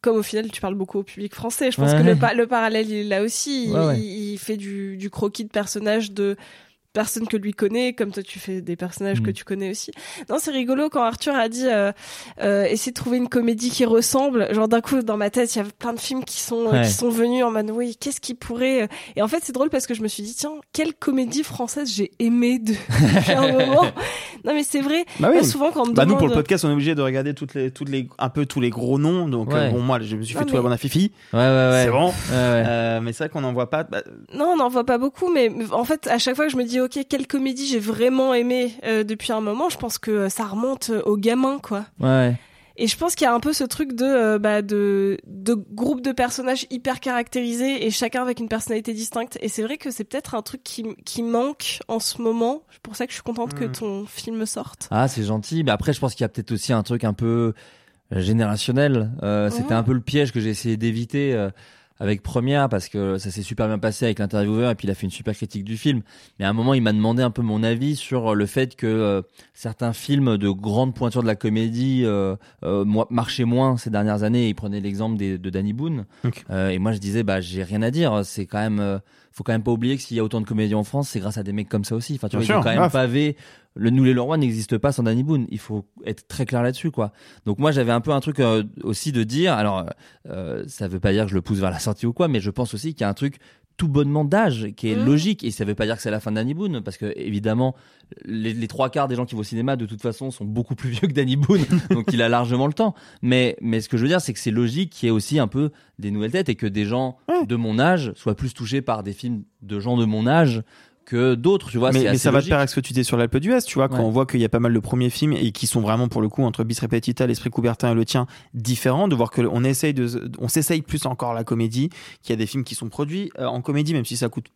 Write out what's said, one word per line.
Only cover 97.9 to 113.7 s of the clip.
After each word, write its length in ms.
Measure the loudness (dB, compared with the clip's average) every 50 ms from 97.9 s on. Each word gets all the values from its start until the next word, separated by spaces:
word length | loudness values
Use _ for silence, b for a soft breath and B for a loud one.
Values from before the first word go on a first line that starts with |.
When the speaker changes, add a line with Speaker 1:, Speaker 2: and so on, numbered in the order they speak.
| b b b b -20 -18 -10
Speaker 2:
les, 260 | -8 -6 -4 -4 -4
les 160 | -4 -4 -6 -6
trois 220 | -2 -2 -2 0
quarts 180 | 0 -2 -2 0
des 60 | 0
gens 100 | -2 -4
qui 100 | -4 -4
vont 60 | -6
au 40 | -6
cinéma, 320 | -4 -4 -2 0 0 -2
de 100 | -2 -4
toute 160 | -8 -8 -6
façon, 280 | -6 -6 -6 -6 -8 -10
sont 140 | -8 -8 -8
beaucoup 300 | -4 -2 -4 -2 -2 -6
plus 160 | -6 -4 -4
vieux 180 | -2 0 0 0
que 60 | 2
Danny 220 | 2 2 2 2
Boone, 280 | 2 4 6 6 4 6 4 2 2
<laughs> 120 | 4 2
donc 140 | 0 0 2 0
il 80 | 2 2
a 80 | 4 4
largement 380 | 4 2 2 2 2 2 2
le 80 | 0 2
temps. 200 | 2 0 0 B B B B B B
Mais, 340 | 0 2 4 4 4 2 0 -2
mais 180 | -2 0 0 0
ce 80 | 0 0
que 80 | 0
je 60 | 2
veux 60 | 2 4
dire, 120 | 2 2
c'est 140 | 0 -2 -6
que 40 | -4
c'est 120 | -2 0
logique 400 | 2 2 2 2 0 -2 -4 -4
qu'il 160 | -4 -2 0
y 20 | 2
ait 40 |
aussi 260 | 2 2 2 2 2 2
un 100 | 2 2
peu 220 | 0 0 -2 -2 b b b b b -8
des 120 | -6 -4
nouvelles 220 | -2 -2 -2 -2
têtes, 180 | 0 -2 0 0
et 60 | -2
que 100 | -2 -2
des 180 | -2 0 0 0
gens 320 | 0 0 -2 -2 -4 -6 _ _ -2
Speaker 3:
Ouais. 160 | 0 0 0
Speaker 2:
de 100 | 0 0
mon 220 | 0 0 0 2 2
âge 340 | 4 4 4 2 0 -4 -8
soient 200 | -4 -2 -2 -2
plus 160 | -2 -2 -6
touchés 300 | -6 -6 -6 -2 -2 -2
par 200 | 0 -2 -4 -2
des 120 | -4 -8 -8
films 300 | -6 -6 -6 -4 -6 -6 _ _ _
de 180 | -12 -8 -6 -4
gens 160 | -2 0 2
de 80 | 2 2
mon 220 | 2 2 2 2
âge 360 | 4 6 6 6 4 4 0 -6 b b b b b b b _
que 300 | -4 0 2 4 4 2
d'autres, 340 | 4 4 2 2 2 0 -2
tu 100 | 0 2
vois, 120 | 2 4
Speaker 3:
Mais, 80 | 4 4
Speaker 2:
c'est 60 | 4
Speaker 3:
mais 60 | 4
Speaker 2:
assez 80 | 2 4
Speaker 3:
ça 120 | 4 4
va 80 | 4 4
Speaker 2:
logique. 80 | 4 4
Speaker 3:
de 20 |
pair 60 | 2 2
avec 120 | 2 2
ce 60 | 0
que 40 | -2
tu 120 | -4 0
disais 100 | 0 0
sur 140 | 0 2 2
l'Alpe 200 | 2 2 2 2 0
d'Huez, 200 | 2 2 2 2 2
tu 80 | 0